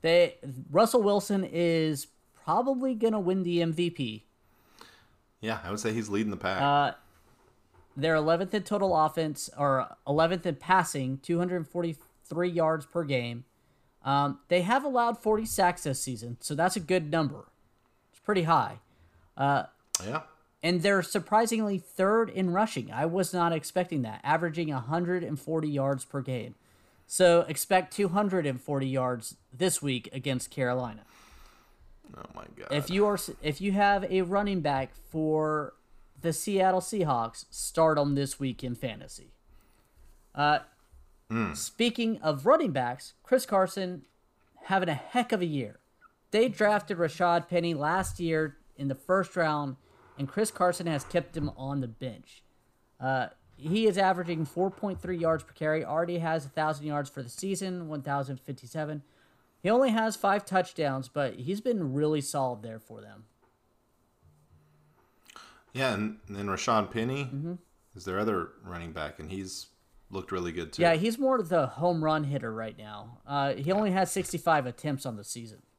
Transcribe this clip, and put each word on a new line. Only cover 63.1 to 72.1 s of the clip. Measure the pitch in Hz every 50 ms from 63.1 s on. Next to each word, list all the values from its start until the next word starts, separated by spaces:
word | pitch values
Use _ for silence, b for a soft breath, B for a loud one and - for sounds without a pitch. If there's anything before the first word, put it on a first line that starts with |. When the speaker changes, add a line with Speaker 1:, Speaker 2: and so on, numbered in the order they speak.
| 101 107 110 107 _ _ _ _ _ _ _ _ _ _ _ _ _ _ _ _ _ _ _ - _ _ _ _ _ _ _ _ _ _ _ _ _ _ _ _ _ _ _ _ - B B B B B B _ _
Speaker 2:
Yeah, | 127 135 131 110
and, | 98 107 107 107 - - -
and | 101 98 101 101
Rashad | 95 92 - - 117 110 101 92
Penny | - 117 110 123 131 139 143
Speaker 1:
Mm-hmm. | 127 131 139 147 170 180 180 _ _ _ _ _ _ _
Speaker 2:
is | 98 87
their | 95 90 95
other | 107 110 104 90 82 - - - -
running | 92 90 85 85 85 78
back, | 78 78 73 - -
and | 80 80
he's | 95 98 98 92 - - - - _ _ _ _ _ - _ _
looked | 95 95 90 -
really | 95 90 87 87 82
good | 87 82 78 -
too. | - 170
Speaker 1:
Yeah, | 170 165
he's | 156 180 226 226 240
more | 277 262 262 247 196
the | 156 180 165 143
home | 127 - - 160 180 175 160 156
run | 156